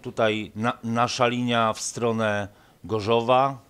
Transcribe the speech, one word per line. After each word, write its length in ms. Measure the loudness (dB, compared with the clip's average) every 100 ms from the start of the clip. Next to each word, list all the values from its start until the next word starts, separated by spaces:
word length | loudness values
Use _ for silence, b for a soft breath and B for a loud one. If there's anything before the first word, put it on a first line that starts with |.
tutaj 500 | -8 0 0 0 -6 -4
na-, 220 | -4 -4
nasza 420 | -4 0 0 2 0
linia 460 | 2 0 2 2
w 80 | 0
stronę 680 | -8 -2 -2 0 0 0 -4 b b b
Gorzowa 720 | -6 -4 2 2 4 4 2 -2